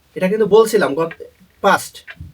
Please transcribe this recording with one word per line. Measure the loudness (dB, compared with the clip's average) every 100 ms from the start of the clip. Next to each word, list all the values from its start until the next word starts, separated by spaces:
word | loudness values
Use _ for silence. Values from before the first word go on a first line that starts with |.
| _ -6
এটা | -2
কিন্তু | 0 2 4
বলছিলাম, | 4 2 0 -2
গত, | -6 -8 -20 _ _ _
পাস্ট। | 0 0 -2 -18 -20 -20 -20